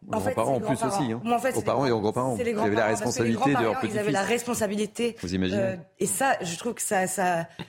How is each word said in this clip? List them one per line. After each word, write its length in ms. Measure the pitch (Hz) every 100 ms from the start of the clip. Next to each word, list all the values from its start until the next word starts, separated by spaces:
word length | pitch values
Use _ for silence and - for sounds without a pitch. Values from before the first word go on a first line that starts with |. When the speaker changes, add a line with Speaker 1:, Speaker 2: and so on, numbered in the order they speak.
| -
Speaker 1:
Aux 80 | -
Speaker 2:
En 60 |
fait, 100 | -
Speaker 1:
grands-parents 120 | - 120
Speaker 2:
c'est 100 | 135
Speaker 1:
en 40 |
Speaker 2:
les 60 | -
Speaker 1:
plus 100 | -
Speaker 2:
grands-parents. 260 | - -
Speaker 1:
aussi, 80 | 127
hein. 100 | 120 226
Speaker 2:
Moi, 100 | 240
en 40 |
fait, 100 | 262
Speaker 1:
Aux 20 | 113
Speaker 2:
c'est 40 |
les 60 | 101
Speaker 1:
parents 200 | 117 139
et 60 |
aux 80 | 113
Speaker 2:
grands-parents. 360 | 104 120 131 120
Speaker 1:
grands-parents. 20 |
Speaker 2:
C'est 60 | 233
les 80 |
Speaker 1:
Vous 60 | 208
avez 80 | 220
la 120 | - 107
Speaker 2:
grands-parents, 100 | 208
parce 140 | 226 -
que 60 |
les 60 | 113
Speaker 1:
responsabilité 180 | - 269
de 40 |
leur 200 | 262 226
Speaker 2:
grands-parents, 140 | - 220
ils 60 | 214
avaient 0 | 208
Speaker 1:
petit-fils. 80 |
Speaker 2:
la 100 | 196
responsabilité, 920 | 196 233 240 226 208 208 208 - 233 226
Speaker 1:
Vous 120 | 87 92
imaginez ? 240 | 92 202
Speaker 2:
euh, 140 | 190 92 - -
et 60 | 202
ça, 320 | - 269 -
je 140 | 175 170
trouve 160 | 240 -
que 60 |
ça... 240 | - 196 185
ça, 400 | - 180 170 165 -